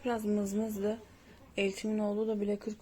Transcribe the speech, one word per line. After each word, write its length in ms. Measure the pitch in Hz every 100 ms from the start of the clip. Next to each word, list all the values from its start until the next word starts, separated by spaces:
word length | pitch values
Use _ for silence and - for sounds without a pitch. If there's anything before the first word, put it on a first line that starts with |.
| 247
biraz 200 | 226 214
mızmızdı. 720 | 208 196 202 220 208 202 226 - - - - - -
Elçimin 420 | 196 190 214 214
oğlu 280 | 208 208 220
da 140 | 214
bile 180 | 202 208
kırk 180 | - 214